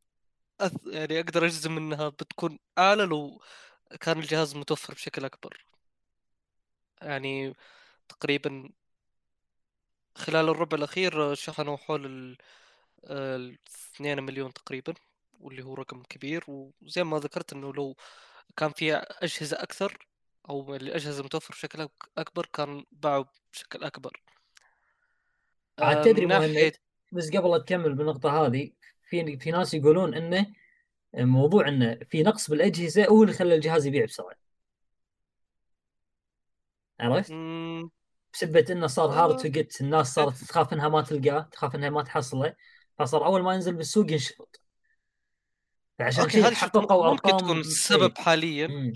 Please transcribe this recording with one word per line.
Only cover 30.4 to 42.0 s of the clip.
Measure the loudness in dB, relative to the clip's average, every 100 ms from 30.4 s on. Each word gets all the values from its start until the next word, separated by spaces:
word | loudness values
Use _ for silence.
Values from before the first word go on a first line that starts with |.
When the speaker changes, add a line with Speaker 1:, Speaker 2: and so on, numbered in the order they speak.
| 0 -4 _ _ _ _ _
Speaker 2:
موضوع | 0 4 6 6 6 4
إنه | 2 2 0 -2
في | 2
نقص | 2 2 0
بالأجهزة | 2 2 2 2 4 8
هو | 8
اللي | 8
خلى | 6 4
الجهاز | 4 4 2 2
يبيع | 0
بسرعة. | -2 -4 -14 -18 _ _ _ _ _ _ _ _ _ _ _ _ _ _ _ _ _ _ _ _ _ _ _ _ _ -4
عرفت؟ | 0 0 0
Speaker 1:
مم. | -8 -10 -8 -8 -8 -12 -16 _ _ _
Speaker 2:
بسبة | -8 2 4 4
إنه | 0 -2
صار | 2 2
Speaker 1:
آه. | 4
Speaker 2:
هارد | 4 4
تو | -2
جيت، | -2 -4 -6
الناس | 0 2 2
صارت | 2 0 -2
Speaker 1:
إيه. | -2
Speaker 2:
تخاف | 0 0
إنها | 0 0
ما | 0
تلقاه، | 0 0 0 0
تخاف | -4 -6 -6
إنها | -4 -4
ما | -4